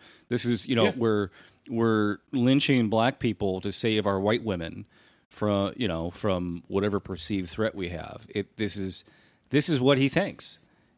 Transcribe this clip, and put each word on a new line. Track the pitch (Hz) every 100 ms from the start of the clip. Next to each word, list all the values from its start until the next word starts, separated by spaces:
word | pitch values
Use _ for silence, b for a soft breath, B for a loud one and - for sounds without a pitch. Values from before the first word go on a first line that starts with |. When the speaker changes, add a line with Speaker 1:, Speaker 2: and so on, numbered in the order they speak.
| B B B
Speaker 1:
This | 123 120
is, | 113 -
you | 120
know, | 107
Speaker 2:
Yeah. | 123
Speaker 1:
we're, | 113 104 98 B B B -
we're | 117 113 110 104 101 _
lynching | 131 123 139 - 131 107
black | 110 120 -
people | 120 104 101 92
to | 101
save | - 117 107 101
our | 98
white | 101 120
women | 110 87 82 101 101 b b b b
from, | - 107 101 98 -
you | 107
know, | 82 85
from | - 107 92 90 87 -
whatever | 95 104 98
perceived | - 90 - 101 87
threat | - 92
we | 98 87
have. | 82 - - -
It, | 104 - -
this | 104 101
is, | 95 - - b b b b
this | 139 175
is | 139
what | 131 135
he | 135
thinks. | 160 196 - - - _ b b